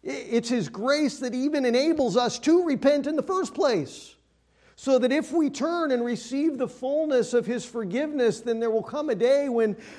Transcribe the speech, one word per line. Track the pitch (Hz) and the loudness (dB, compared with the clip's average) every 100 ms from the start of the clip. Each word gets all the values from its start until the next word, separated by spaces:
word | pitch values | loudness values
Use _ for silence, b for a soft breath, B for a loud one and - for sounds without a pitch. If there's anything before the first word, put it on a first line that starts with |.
| - | -8
I-, | |
it's | 277 - 233 233 | -10 -2 -2 0
his | 247 156 | -2 -2
grace | 180 240 294 294 - | -4 0 2 0 -2
that | 254 | -6
even | 247 277 302 | -2 -2 0
enables | 254 240 302 320 247 196 | 2 2 2 2 2 2
us | 240 240 | 0 -2
to | - 339 349 | 2 4 4
repent | 269 277 294 277 | 2 4 2 0
in | 311 | -4
the | |
first | 294 381 359 | -2 -2 -2
place. | - 294 208 135 - - _ _ _ _ b b b | 0 0 0 -4 -12 -20 _ _ _ _ b b b
So | - 254 | 2 4
that | 247 | 4
if | 277 - | 2 0
we | 320 302 | 0 0
turn | - 294 339 320 | 0 -2 0 0
and | 247 | 0
receive | 240 240 - 269 311 269 | 0 -4 -4 -2 -2 0
the | 247 | -6
fullness | - 254 294 311 254 233 208 | -4 -2 0 2 2 2 0
of | 175 | 0
his | 240 | -6
forgiveness, | - - 202 226 302 294 240 220 | -6 -8 -4 -2 -2 0 0 0
then | 240 226 | -4 -2
there | 226 | 0
will | 220 | -2
come | 220 294 302 | -2 -6 -4
a | 214 | 0
day | 240 277 285 | 2 2 2
when, | 233 220 196 B | 0 0 -2 B